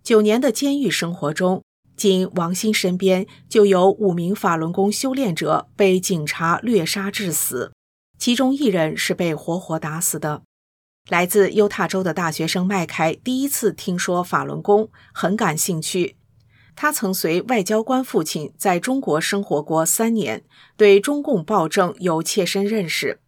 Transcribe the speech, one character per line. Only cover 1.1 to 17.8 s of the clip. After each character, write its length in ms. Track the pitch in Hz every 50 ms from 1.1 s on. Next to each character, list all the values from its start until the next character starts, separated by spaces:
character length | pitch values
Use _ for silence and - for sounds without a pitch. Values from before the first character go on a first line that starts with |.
| 175
活 200 | - 151 143 143
中， 280 | - 185 185 185 185 _ _ _ _ _ _ _
仅 340 | - - 202 190 185 185 185 -
王 200 | 175 170 170 185
鑫 180 | 180 - 214 214
身 240 | - - 185 180
边 300 | 180 190 190 185 185 208 - - - - _
就 160 | - 226 202
有 260 | 202 190 180 180 196
五 220 | 196 - 214 190 170
名 200 | 175 170 175 202
法 220 | - - 190 170
轮 160 | 160 160 165
功 180 | 175 202 196 202
修 240 | 208 - - 269 262
炼 220 | 269 269 202 160
者 320 | - 156 151 160 151 - _ _
被 240 | - 208 190 185 185
警 260 | 185 - 190 160 151
察 320 | 151 - - 170 165 170 - -
掠 220 | 233 240 196 160
杀 260 | - - 202 190 202
致 200 | 196 - 208 175
死， 420 | 147 - - - 120 123 113 - _ _ _ _ _ _ _ _ _
其 160 | _ - 240 240
中 220 | 247 269 254 277
一 120 | 277 294
人 300 | 226 185 175 156 156 156
是 160 | - - - 180
被 220 | - 180 170 156
活 240 | 151 - - 165 185
活 180 | 180 - 160
打 220 | 160 - 151 151 165
死 180 | 175 - -
的。 260 | 151 - 151 147 143 _ _ _ _ _ _ _ _ _ _ _ _ _ -
来 160 | 185 170 180
自 260 | 180 - 208 196 -
犹 160 | - 214 208
他 220 | 202 - - 185 165
州 120 | - 190
的 120 | 185 175 151
大 180 | 196 175 160
学 160 | 151 - 160
生 180 | 160 - 185 180
麦 200 | 190 208 190 165
凯 280 | 151 - - 160 160 -
第 280 | - _ 254 254 262
一 80 | 269 277
次 240 | - - 240 202 -
听 260 | - - 202 180 175
说 240 | - - 180 175 180
法 220 | 180 - 147 139
轮 160 | 139 143 160
功， 280 | 160 - 202 208 220 - _ _ _ _ _
很 220 | - - - 202
感 220 | 220 233 175 151
兴 240 | 160 - - 175 160
趣。 340 | 156 - - 185 175 - - _ _ _ _ _ _ _ _ _ _ _ _
他 200 | - - 302 294
曾 200 | - - 185 190
随 280 | - - 165 165 180
外 200 | - 220 254 220
交 220 | 180 180 214 220